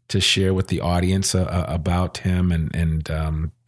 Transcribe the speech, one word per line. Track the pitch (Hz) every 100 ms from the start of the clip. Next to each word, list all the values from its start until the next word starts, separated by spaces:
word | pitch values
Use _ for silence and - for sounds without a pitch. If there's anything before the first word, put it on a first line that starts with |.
| -
to | 98
share | - - 95
with | 95 95
the | 85
audience, | 85 87 90 95 92
uh, | 92
uh, | 92 90 -
about | 82 80 87 90 -
him | 95 90 90
and, | 82 78
and, | 85 82 80 78
um, | 78 78 78 80 -